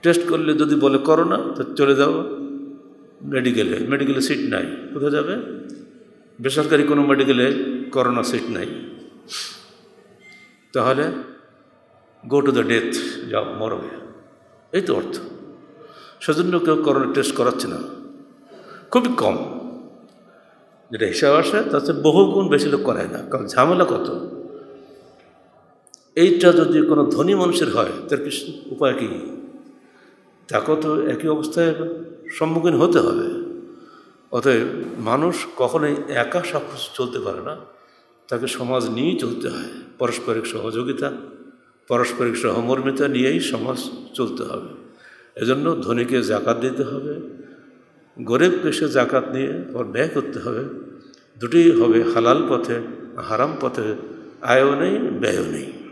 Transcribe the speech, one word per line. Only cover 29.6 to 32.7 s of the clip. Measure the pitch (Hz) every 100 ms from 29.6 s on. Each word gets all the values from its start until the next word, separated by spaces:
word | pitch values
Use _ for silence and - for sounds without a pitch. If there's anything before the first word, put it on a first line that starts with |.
| - - _ _ - _ _ _ _
তাকেও | 110 131 156
তো | 156 156 156
একই | - 160
অবস্থায় | 151 156 175 165 156 165 - - - -
সম্মুখীন | - 160 165 170